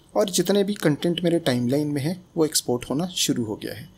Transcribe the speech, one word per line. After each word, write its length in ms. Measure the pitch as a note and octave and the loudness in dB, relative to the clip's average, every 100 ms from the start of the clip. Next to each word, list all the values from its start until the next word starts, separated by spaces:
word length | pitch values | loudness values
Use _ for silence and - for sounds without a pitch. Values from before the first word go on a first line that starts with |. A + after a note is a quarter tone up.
| _ G#3 | _ 0
और 140 | G#3 | 2
जितने 340 | F3+ F3 G3+ | 2 2 2
भी 100 | G3 G#3 | 2 0
कंटेंट 480 | D#3+ C#3+ F3 E3+ | 0 0 0 0
मेरे 140 | F3 E3+ | 2 2
टाइमलाइन 480 | D#3 B2 A#2+ C#3+ D3+ | 2 0 2 2 0
में 140 | D3 | 0
है 180 | D3 F3+ - E3+ | -2 -4 -6 0
वो 80 | |
एक्सपोर्ट 460 | D3+ - - B2 - | 0 0 0 -4 -2
होना 160 | C3 F3+ - | -2 -2 -2
शुरू 280 | - B2+ | 0 0
हो 120 | G#2+ G2+ | -2 -6
गया 180 | G#2+ | -8
है। 140 | G2+ C3+ | -10 -14